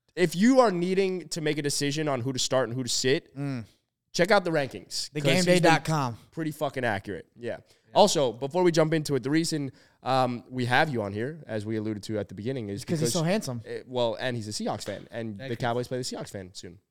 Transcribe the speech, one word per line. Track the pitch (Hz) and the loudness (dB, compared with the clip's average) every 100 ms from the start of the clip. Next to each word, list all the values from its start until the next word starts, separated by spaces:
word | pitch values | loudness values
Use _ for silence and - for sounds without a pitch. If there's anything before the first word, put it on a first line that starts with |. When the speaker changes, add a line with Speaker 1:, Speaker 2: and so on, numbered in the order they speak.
| _ 160 | _ 0
Speaker 1:
If | 175 165 | 0 4
you | 226 269 | 6 8
are | 233 | 6
needing | 175 180 190 190 185 151 | 4 0 0 0 -2 -6
to | 170 | -4
make | 151 156 | -2 -2
a | |
decision | 143 - 143 147 151 | -2 -2 -2 -2 -2
on | 131 | -2
who | 123 | -2
to | 127 | -2
start | - 131 113 | 0 0 0
and | 123 | -2
who | |
to | 123 | -2
sit, | - 131 165 - 139 | 0 2 2 0 -8
Speaker 2:
Mm. | 139 127 107 _ _ _ _ | -6 -6 -10 _ _ _ _
Speaker 1:
check | - 180 | 0 4
out | 202 175 | 4 4
the | |
rankings, | 160 135 95 - - - | 0 -2 -6 -10 -10 -8
'cause | |
he's | 147 | -2
been | |
Speaker 2:
The | 147 | 2
game | 175 | 2
day | 180 180 | 4 6
dot | 165 156 156 | 6 4 2
com. | 156 127 110 - | 0 -2 -6 -12
Speaker 1:
pretty | - 160 | -8 -8
fucking | - 147 135 120 | -4 -4 -2 -2
accurate. | 98 104 85 - - | -2 -4 -10 -12 -12
Yeah. | 120 80 - _ _ | -8 -8 -12 _ _
Speaker 3:
Yeah. | - | 4
Speaker 1:
Also, | 196 160 127 | 6 6 0
before | 120 139 175 | 0 -2 2
we | 180 | 4
jump | 165 156 | 4 2
into | 160 151 135 | 2 0 -2
it, | |
the | 131 | 0
reason, | 160 165 156 135 - _ _ | 0 0 -4 -6 -10 _ _
um, | 123 131 123 120 - | 0 2 2 -2 -6
we | 127 120 | -4 2
have | 127 160 | 4 4
you | 117 | 0
on | 101 | -2
here, | 104 127 165 - | -4 -6 -8 -8
as | 110 104 | -6 -4
we | 110 | -4
alluded | 110 104 | -4 -6
to | - 104 | -4 -6
at | 98 | -6
the | 95 | -8
beginning, | 110 135 101 | -6 -6 -6
is | 101 | -8
Speaker 2:
'Cause | - 165 | -4 -2
he's | 156 | 0
Speaker 1:
because | |
Speaker 2:
so | 175 | 0
handsome. | 160 208 139 120 107 | 0 0 -2 -8 -8
Speaker 1:
uh, | 117 120 | -12 -6
well, | 127 117 104 | 0 0 0
and | 127 120 | -4 -4
he's | 107 | -6
a | |
Seahawks | 104 214 107 | -6 -6 -6
fan, | - 95 95 | -6 -10 -10
and | 117 113 101 | -10 -8 -10
Speaker 3:
Thank | 135 | -8
Speaker 1:
the | |
Speaker 3:
you. | 117 | -4
Speaker 1:
Cowboys | 120 120 123 | -2 -2 -4
play | 127 | -6
the | |
Seahawks | 127 190 151 | -6 -8 -10
fan | 101 92 | -12 -14
soon. | - 95 85 _ | -16 -18 -20 _